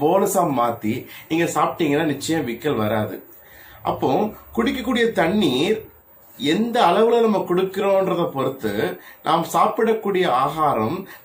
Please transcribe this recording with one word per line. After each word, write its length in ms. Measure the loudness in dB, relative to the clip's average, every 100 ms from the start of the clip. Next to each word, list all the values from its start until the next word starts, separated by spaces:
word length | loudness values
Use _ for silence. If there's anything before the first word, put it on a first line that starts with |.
போலஸா 380 | 2 2 2 2
மாத்தி 680 | 2 2 0 0 -4 -4 -8 -18 -4
நீங்க 160 | -2
சாப்பிட்டீங்கன்னா 600 | 0 0 -2 0 0 0
நிச்சயம் 440 | 0 -2 -2 -2 -2
விக்கல் 280 | -4 -2 -2
வராது. 480 | 0 -2 -4 -8 -16 -20 -20 -20 -20 -8
அப்போ 480 | -6 -2 0 0 -2 -6 -6 -2
குடிக்கக்கூடிய 560 | -2 -2 -2 0 0
தண்ணீர் 760 | 2 0 2 2 2 0 -2 -6 -20 _ _ _ -6
எந்த 440 | -2 0 0 2 4
அளவுல 340 | 4 4 4
நம்ம 180 | 2 2
குடுக்கிறோன்றத 920 | 0 0 0 -2 2 2 2 0 -2
பொறுத்து 720 | -2 -4 -4 -4 -2 -2 -6 -14 -8
நாம் 240 | -2 0 0
சாப்பிடக்கூடிய 760 | 2 2 2 0 0 0 0 2
ஆகாரம் 800 | 2 0 0 0 2 0 -4 -8 -16